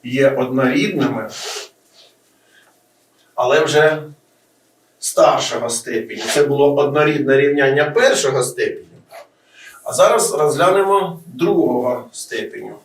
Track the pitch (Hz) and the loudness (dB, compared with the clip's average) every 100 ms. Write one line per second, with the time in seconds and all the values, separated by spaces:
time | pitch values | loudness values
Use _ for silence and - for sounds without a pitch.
0 | 123 131 139 135 127 131 131 139 214 165 | -6 2 2 2 -2 0 0 0 -2 -2
1 | 131 113 110 - - - - _ _ _ | -2 -4 -8 -12 -10 -10 -14 _ _ _
2 | _ _ _ _ _ _ _ _ _ _ | _ _ _ _ _ _ _ _ _ _
3 | _ _ _ - 131 151 156 151 156 156 | _ _ _ -4 0 2 2 4 2 2
4 | - - _ _ _ _ _ _ _ _ | -8 -20 _ _ _ _ _ _ _ _
5 | - - - - - - - - - 87 | -4 2 4 4 -2 -6 -6 -6 -6 -6
6 | - - - 147 143 139 143 143 143 143 | -6 -10 -4 0 2 4 2 2 0 2
7 | 151 - 127 135 143 143 135 143 147 - | 0 0 2 2 4 2 2 2 0 2
8 | 262 135 135 127 123 - - - - - | 2 2 0 -2 -4 -4 -6 -6 -16 -20
9 | _ - - _ _ _ - - - - | _ -20 -20 _ _ _ -20 -16 -8 2
10 | 156 151 - 147 151 147 180 196 190 196 | 4 4 0 0 0 2 2 4 2 0
11 | 170 - - 127 170 170 139 123 123 123 | 0 -10 -16 -2 0 2 0 0 -2 -4
12 | - - - 120 104 95 - - | -8 -18 -10 -10 -10 -12 -16 -18